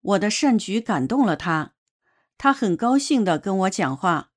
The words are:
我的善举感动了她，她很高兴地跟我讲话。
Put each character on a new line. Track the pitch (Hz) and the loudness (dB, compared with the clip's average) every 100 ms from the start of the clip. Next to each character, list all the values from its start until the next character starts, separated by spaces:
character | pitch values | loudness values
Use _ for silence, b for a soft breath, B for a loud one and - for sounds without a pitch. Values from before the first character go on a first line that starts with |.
我 | - 196 | 0 0
的 | 208 | 0
善 | - 294 220 | 0 2 2
举 | - 208 | 0 -4
感 | 226 180 131 | -2 -2 0
动 | 240 226 | 2 2
了 | 151 | 0
她， | 180 160 151 _ _ _ _ _ _ _ | -2 -4 -4 _ _ _ _ _ _ _
她 | 269 | 0
很 | 269 214 165 | 0 0 0
高 | 233 269 | 2 0
兴 | 277 277 | 2 0
地 | 190 160 | 2 0
跟 | 196 190 | 0 0
我 | 190 | 0
讲 | 190 170 170 | 0 -4 -2
话。 | 185 160 - | -2 -2 -4